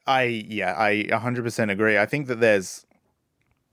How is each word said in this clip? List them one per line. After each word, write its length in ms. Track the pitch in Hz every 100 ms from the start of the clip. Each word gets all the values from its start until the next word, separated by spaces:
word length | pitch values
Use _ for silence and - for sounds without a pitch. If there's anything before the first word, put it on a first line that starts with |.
| -
I, 180 | 131
yeah, 500 | 123 117 98 104 90 82
I 300 | 107 107 101
a 100 | 110
hundred 260 | 120 123 120
percent 260 | 117 110
agree. 260 | 98 110 104
I 80 | 104
think 220 | 147 135
that 140 | 117
there's, 440 | 117 104 90 - - _ _ _ _ _ _ _ _